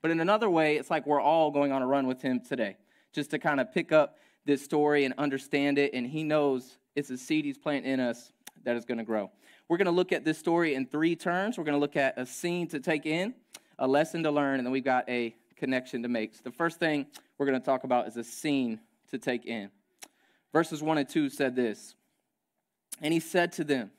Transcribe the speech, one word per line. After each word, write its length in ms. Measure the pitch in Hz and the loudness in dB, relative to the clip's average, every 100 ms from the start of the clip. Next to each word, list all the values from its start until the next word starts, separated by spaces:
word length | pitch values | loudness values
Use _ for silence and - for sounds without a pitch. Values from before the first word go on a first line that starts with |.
But 80 | 165 | 2
in 100 | 165 | 2
another 300 | 165 214 226 | 4 4 4
way, 260 | 165 156 151 | 4 4 2
it's 140 | 131 | 0
like 160 | 160 143 | -4 2
we're 140 | 147 | 4
all 300 | 143 165 151 | 4 4 4
going 220 | 143 143 | 4 2
on 100 | 135 | 2
a 40 | 127 | 2
run 200 | 139 131 | 2 2
with 160 | 127 | -2
him 180 | 139 127 | -2 -2
today, 360 | - 131 104 98 _ _ _ | -4 -4 -4 -4 _ _ _
just 180 | - 143 | -8 -4
to 80 | 151 | -2
kinda 260 | 160 143 | 0 0
pick 260 | 123 - - | 0 -2 4
up 280 | 156 139 - _ _ | 4 4 -2 _ _
this 180 | - 143 | -2 -2
story 420 | 143 151 147 147 | 0 0 2 4
and 100 | 135 127 | 2 0
understand 600 | 147 135 - 147 143 143 | -2 -2 -2 0 2 2
it, 160 | 143 | 0
and 120 | 127 123 | 0 -4
he 160 | 156 | -4
knows 560 | 156 151 143 131 123 - _ | 0 2 2 0 -4 -20 _
it's 160 | - 143 | -6 -6
a 60 | 127 | -10
seed 280 | - 156 | -2 -2
he's 140 | 147 139 | -2 -6
planting 340 | 160 143 131 | -4 -4 -2
in 80 | 131 | 0
us 320 | 123 117 - _ - _ | 0 -4 -12 _ -20 _
that 120 | - 120 | -4 -4
is 80 | |
gonna 200 | 113 120 | -2 -6
grow. 260 | 110 110 95 _ _ - _ | -2 -2 -2 _ _ -20 _
We're 100 | 170 | 0
gonna 120 | 190 | 2
look 220 | 175 180 | 2 2
at 120 | 175 | 0
this 140 | 156 156 | -2 -2
story 360 | - 170 170 | 0 2 2
in 120 | 131 127 | 0 -2
three 300 | 151 160 165 | 0 0 0
terms. 400 | 185 175 202 240 | -2 0 -2 -4
We're 80 | |
gonna 140 | 151 143 | -2 0
look 180 | 147 156 | 0 2
at 220 | 135 - | 0 0
a 80 | 127 | -8
scene 420 | - 175 175 170 | -6 -4 -2 -4
to 120 | 151 | -4
take 260 | 180 156 151 | -2 -2 0
in, 280 | 160 196 254 _ - _ - | 0 -2 -6 _ -20 _ -4
a 80 | 131 | 2
lesson 360 | 139 165 175 | 4 2 0
to 60 | 160 | 0
learn, 280 | 147 143 135 | 2 2 0
and 80 | 123 | -2
then 60 | |
we've 120 | 131 | -2
got 240 | 131 127 127 | 0 0 0
a 260 | 123 117 - _ _ | -2 -4 -6 _ _
connection 460 | 131 127 127 127 | -2 -2 -2 -6
to 60 | 120 | -2
make. 260 | 120 107 | -2 -4
So 80 | - | -8
the 80 | 127 | -16
first 260 | - 170 - | -2 -4 0
thing 280 | 165 147 135 - _ _ | 0 0 -4 -14 _ _
we're 80 | 139 | 0
gonna 140 | 131 | 0
talk 240 | - 131 | 0 -2
about 220 | 131 123 113 | 2 0 0
is 100 | 113 | -6
a 80 | |
scene 560 | 117 - 156 143 123 110 _ _ _ | -10 -8 -2 0 -2 -4 _ _ _
to 80 | 135 | -8
take 280 | - 123 - | -4 -4 -6
in. 240 | 117 98 _ _ _ - _ _ _ _ | -10 -10 _ _ _ -20 _ _ _ _
Verses 300 | 151 165 156 | 0 0 -2
one 160 | 151 156 | 0 0
and 100 | 135 | 0
two 200 | 165 143 | 0 -2
said 280 | - 139 127 | 0 0 2
this, 380 | 120 104 - - _ _ _ _ _ _ _ _ _ - | -2 -2 -14 -20 _ _ _ _ _ _ _ _ _ -8
"And 120 | 151 | -2
he 80 | 165 | -2
said 320 | 160 185 175 | 0 0 0
to 120 | 175 | -2
them 260 | 151 135 104 | -2 -2 -2